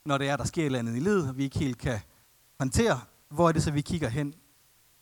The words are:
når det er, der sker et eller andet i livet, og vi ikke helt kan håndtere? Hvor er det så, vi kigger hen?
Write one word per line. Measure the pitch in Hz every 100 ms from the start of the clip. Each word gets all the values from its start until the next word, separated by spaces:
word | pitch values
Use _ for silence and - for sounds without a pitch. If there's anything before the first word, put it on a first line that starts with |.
| 151
når | 139
det | 139
er, | 143
der |
sker | - -
et | 151
eller | 131
andet | 117 120
i |
livet, | 175 202 139
og | 131
vi |
ikke | 139 -
helt | 143 120
kan | 143 117 - _ _ _ _ -
håndtere? | 131 - 226 139 - _ _
Hvor | 151 170
er |
det | 165
så, | 160
vi | 147
kigger | - 175 135
hen? | 135 143 - _ _ _ _ _ _